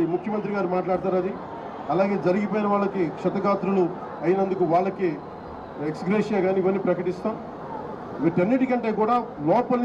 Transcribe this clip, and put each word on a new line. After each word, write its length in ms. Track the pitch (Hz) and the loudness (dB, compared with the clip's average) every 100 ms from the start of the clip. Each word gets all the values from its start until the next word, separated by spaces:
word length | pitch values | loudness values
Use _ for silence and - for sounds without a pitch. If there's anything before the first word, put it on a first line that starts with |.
| 160 | 4
ముఖ్యమంత్రి 400 | 180 214 214 202 202 | 0 -2 -2 -2 -2
గారు 120 | 175 180 | 0 0
మాట్లాడతారు 400 | 175 180 185 185 | 0 0 2 0
అది. 100 | 185 - - - - - - | 0 -6 -10 -10 -10 -10 -2
అలాగే 240 | 165 202 196 180 | 2 2 2 2
జరిగిపోయిన 420 | 196 202 214 208 | 2 2 0 2
వాళ్ళకి 300 | 202 196 190 156 - | 2 2 0 -2 0
క్షతగాత్రులు 680 | 185 196 196 196 180 190 170 - - - 160 | -2 0 0 2 2 2 2 0 -10 -2 2
అయినందుకు 400 | 190 190 165 170 | 2 2 2 4
వాళ్ళకి 360 | 170 190 190 180 143 - - - - - - 151 | 4 2 0 -2 -2 -8 -14 -14 -14 -12 -6 -6
ఎక్స్ 160 | 156 175 | -4 0
గ్రేషియా 320 | 214 208 202 185 | 0 2 2 2
కానీ 120 | 190 | 2
ఇవన్నీ 180 | 185 196 180 | 2 2 0
ప్రకటిస్తాం. 500 | 175 180 175 - - - - - - - - - - | 0 -2 -4 -4 -6 -10 -12 -10 -10 -10 -10 -10 -2
వీటన్నిటికంటే 680 | 156 175 185 254 254 247 220 196 | 0 2 2 2 2 0 0 0
కూడా 160 | 220 247 214 - 147 | 2 2 0 -2 2
లోపల 280 | 220 254 247 | 4 4 0